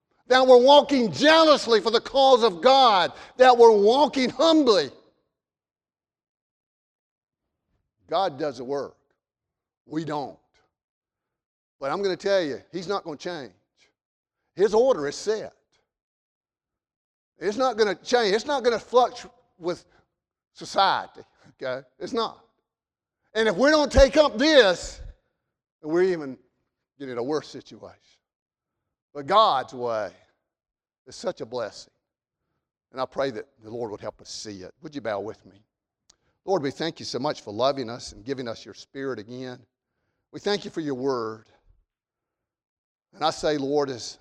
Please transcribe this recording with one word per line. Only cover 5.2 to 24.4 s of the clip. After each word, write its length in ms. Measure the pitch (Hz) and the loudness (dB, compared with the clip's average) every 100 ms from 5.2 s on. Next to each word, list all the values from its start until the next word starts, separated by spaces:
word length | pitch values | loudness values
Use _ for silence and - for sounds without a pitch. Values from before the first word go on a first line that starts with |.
| _ _ _ _ _ _ _ _ _ _ _ _ _ _ _ _ _ _ _ _ _ _ _ _ _ _ _ _ _ | _ _ _ _ _ _ _ _ _ _ _ _ _ _ _ _ _ _ _ _ _ _ _ _ _ _ _ _ _
God 300 | 160 190 135 | -4 -2 -4
does 200 | 151 123 | -8 -8
the 60 | |
work. 320 | 127 143 110 - _ _ _ _ _ _ _ _ | -8 -8 -8 -14 _ _ _ _ _ _ _ _
We 200 | _ 156 | _ -10
don't. 340 | 156 151 123 - _ _ _ _ _ _ _ _ _ _ _ _ _ _ | -8 -8 -10 -16 _ _ _ _ _ _ _ _ _ _ _ _ _ _
But 100 | 139 | -8
I'm 120 | 170 | -4
gonna 140 | 202 175 | -4 -4
tell 240 | 196 196 | -2 -2
you, 220 | 160 110 - | -2 -8 -12
he's 180 | 175 175 | -12 -8
not 160 | 196 | -8
gonna 120 | 165 143 | -8 -12
change. 360 | 180 175 120 95 _ _ _ _ _ _ _ _ _ | -12 -12 -14 -20 _ _ _ _ _ _ _ _ _
His 200 | - 202 | -2 0
order 340 | 214 262 196 143 | 2 2 0 -4
is 80 | - | -6
set. 380 | 196 214 135 - _ _ _ _ _ _ _ _ _ _ _ _ _ _ _ _ _ _ | -6 -6 -8 -18 _ _ _ _ _ _ _ _ _ _ _ _ _ _ _ _ _ _
It's 180 | 175 214 | -8 -4
not 220 | 262 220 | -4 0
gonna 160 | 214 180 | -2 -2
change. 380 | - 247 214 | -2 0 0
It's 120 | 214 254 | -2 -2
not 160 | 285 | -2
gonna 160 | 233 226 | -2 -2
fluctuate 540 | - 240 240 - 190 _ _ _ | 0 2 2 -2 -20 _ _ _
with 260 | 170 170 _ _ _ _ _ _ _ | -10 -10 _ _ _ _ _ _ _
society, 680 | - 170 - 190 131 92 - - _ 147 | -20 -6 0 0 0 -6 -16 -20 _ _
okay? 300 | _ 131 127 147 _ | _ -10 -10 -12 _
It's 140 | 180 | -8
not. 320 | 226 214 - _ _ _ _ _ _ _ _ _ | -6 -6 -10 _ _ _ _ _ _ _ _ _
And 140 | 220 220 | -4 -2
if 80 | 175 | 2
we 140 | 269 | 2
don't 200 | 311 294 | 2 2
take 280 | 254 269 302 | 6 6 6
up 180 | 294 | 2
this, 640 | 214 | 2